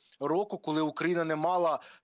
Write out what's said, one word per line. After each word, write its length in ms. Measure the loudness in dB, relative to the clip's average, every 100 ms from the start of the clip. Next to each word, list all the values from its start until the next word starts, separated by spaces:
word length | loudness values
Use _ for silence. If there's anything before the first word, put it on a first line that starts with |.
| -20 -6
року, 380 | -2 0 -2 -6
коли 220 | -2 0
Україна 440 | 0 0 0 0
не 120 | 0 0
мала 440 | 2 2 2 0 -6 -20